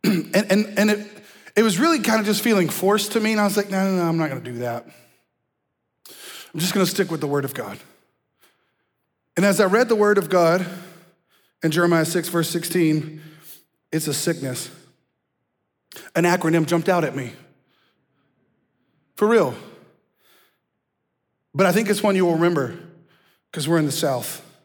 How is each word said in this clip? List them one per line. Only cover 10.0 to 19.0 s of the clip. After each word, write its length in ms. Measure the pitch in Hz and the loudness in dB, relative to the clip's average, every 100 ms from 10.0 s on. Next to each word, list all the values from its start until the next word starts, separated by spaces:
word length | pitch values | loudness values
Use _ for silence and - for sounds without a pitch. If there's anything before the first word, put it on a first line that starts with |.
| 208 202 | 4 2
of 120 | 175 | 2
God 360 | 180 165 180 175 - - - _ _ _ _ _ _ | 4 4 2 -2 -12 -18 -20 _ _ _ _ _ _
in 100 | 160 | -2
Jeremiah 340 | 156 175 170 | 2 2 2
six, 240 | 156 175 165 | 0 -2 -2
verse 200 | 170 165 | -2 -2
sixteen, 720 | 170 - 185 160 156 - - - - - - _ _ _ | -4 -2 0 2 0 -4 -14 -20 -20 -20 -20 _ _ _
it's 160 | 160 156 | -6 -4
a 60 | |
sickness. 560 | 143 - 160 135 120 - - - _ _ _ _ _ _ _ _ _ _ - - | -4 -4 -4 -6 -8 -12 -16 -20 _ _ _ _ _ _ _ _ _ _ -20 -6
An 80 | - | 0
acronym 420 | 170 180 160 170 | 2 2 2 0
jumped 220 | 151 170 165 | 2 0 2
out 160 | 175 | 0
at 120 | 151 | 0
me. 180 | 135 123 - - _ _ _ _ _ _ _ _ _ _ _ _ _ _ _ | -6 -10 -14 -20 _ _ _ _ _ _ _ _ _ _ _ _ _ _ _